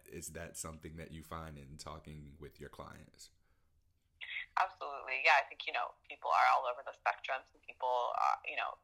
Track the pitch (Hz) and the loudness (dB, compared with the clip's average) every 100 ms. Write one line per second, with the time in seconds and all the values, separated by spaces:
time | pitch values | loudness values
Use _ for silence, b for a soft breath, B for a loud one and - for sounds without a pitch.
0 | - 85 82 80 82 - 82 80 82 82 | -14 -12 -10 -10 -10 -8 -10 -10 -12 -12
1 | 80 80 78 82 80 73 67 76 73 78 | -10 -12 -10 -8 -8 -12 -14 -12 -10 -12
2 | 78 76 71 76 71 - 69 - 76 - | -12 -14 -14 -14 -16 -14 -14 -12 -14 -14
3 | - - - _ _ _ _ _ _ _ | -20 -20 -20 _ _ _ _ _ _ _
4 | _ - B B B - 185 - 147 139 | _ -12 B B B 0 0 -2 -8 -6
5 | 131 131 160 143 - - 156 120 - - | -4 4 8 8 6 -4 -4 -2 -2 -6
6 | - - - - 127 131 127 123 120 - | -18 -4 4 6 8 6 4 -4 -6 -2
7 | 120 - - 131 - _ - - 127 123 | 0 0 -2 -4 -6 _ -20 -4 0 2
8 | 120 - - - - 151 - - | 2 4 4 2 -2 -4 -4 -6